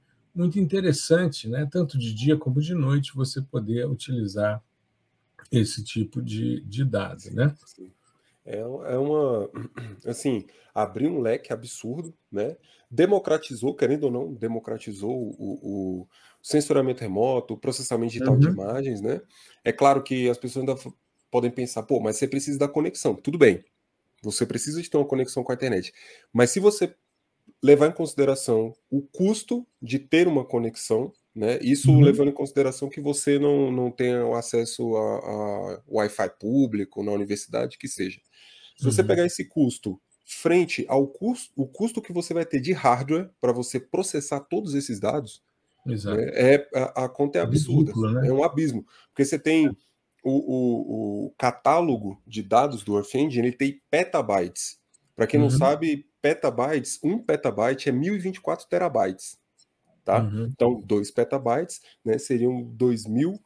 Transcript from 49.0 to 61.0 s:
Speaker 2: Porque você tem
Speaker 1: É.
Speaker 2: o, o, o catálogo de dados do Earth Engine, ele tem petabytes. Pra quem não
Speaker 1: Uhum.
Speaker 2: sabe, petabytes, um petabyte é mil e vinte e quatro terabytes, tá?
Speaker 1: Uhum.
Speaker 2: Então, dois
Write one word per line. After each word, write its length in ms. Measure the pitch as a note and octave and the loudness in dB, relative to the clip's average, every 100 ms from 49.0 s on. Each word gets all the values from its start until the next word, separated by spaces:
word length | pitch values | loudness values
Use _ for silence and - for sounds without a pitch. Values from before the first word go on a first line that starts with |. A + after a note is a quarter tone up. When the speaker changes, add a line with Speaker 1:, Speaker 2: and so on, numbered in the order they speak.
| _ | _
Speaker 2:
Porque 160 | - | -2
você 140 | C#3 D3+ | 0 0
tem 280 | D#3 D#3+ D3 | 2 4 4
Speaker 1:
É. 40 | G#2 _ _ _ _ | 0 _ _ _ _
Speaker 2:
o, 100 | C3 | -2
o, 920 | C#3 D3+ C3 B2 A#2 A2 A2 G#2+ G2+ G2 | 0 0 0 2 0 -2 -4 -4 -6 -8
o 40 | - | -2
catálogo 840 | B2 - C3+ D#3+ E3+ A#2 G#2 G2 - | -2 2 2 4 2 0 -4 -12 -12
de 160 | A2 | -10
dados 400 | G2 A2+ C#3+ A#2 | 2 4 4 -2
do 140 | G#2 G2+ | -2 -2
Earth 180 | G2+ | 0
Engine, 340 | C3 D3+ B2 A#2+ | 0 0 2 0
ele 80 | B2 | 0
tem 260 | C#3 C#3 _ | -2 -4 _
petabytes. 880 | D3+ F3+ D#3+ A2 G2 F2+ - - - _ _ _ | 0 0 -2 0 0 0 -6 -12 -12 _ _ _
Pra 120 | - A2+ | -2 2
quem 120 | D3 | 4
não 80 | C#3+ | 4
Speaker 1:
Uhum. 40 | |
Speaker 2:
sabe, 580 | C3 C#3 D3+ E3 C#3+ - _ | 4 4 2 0 -2 -6 _
petabytes, 760 | C#3+ D#3+ D3 A2+ C3 D#3 B2 - | 0 2 0 0 0 0 -4 -4
um 140 | D3+ A3+ | -2 -2
petabyte 720 | - D3+ B2+ G2+ A#2 C#3 C#3+ | 0 0 0 0 0 0 0
é 40 | |
mil 240 | B2+ E3+ G3+ | 0 0 -2
e 20 | |
vinte 180 | F3+ F#3 | -4 -6
e 40 | |
quatro 260 | - E3 - | -6 -6 -2
terabytes, 720 | F3+ F3 A#2+ G#2 F#2+ - - _ _ _ _ _ _ | -2 0 2 0 -2 -12 -18 _ _ _ _ _ _
tá? 180 | - G#2+ | 0 2
Speaker 1:
Uhum. 280 | G#2+ G#2 A#2 | 2 -2 -6
Speaker 2:
Então, 300 | C3 A#2+ A#2 | 2 2 2
dois 300 | G2+ G#2 | 0 0